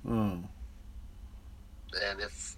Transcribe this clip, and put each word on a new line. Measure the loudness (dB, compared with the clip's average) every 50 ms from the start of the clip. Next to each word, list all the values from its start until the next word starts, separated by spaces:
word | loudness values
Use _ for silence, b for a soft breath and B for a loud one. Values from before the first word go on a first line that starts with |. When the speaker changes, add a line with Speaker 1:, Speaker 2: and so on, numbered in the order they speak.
| 2
Speaker 1:
Mm. | 6 6 8 8 8 6 2 0 -4 -6 -6 -8 -8 -8 -10 -10 -8 -8 -8 -8 -8 -8 -8 -8 -8 -8 -8 -10 -10 -10 -10 -10 -10 -10 -10 -8 -2 0 2 4
Speaker 2:
And | 4 2 2
if | -2 -2 -2 -4 -6 -6 -6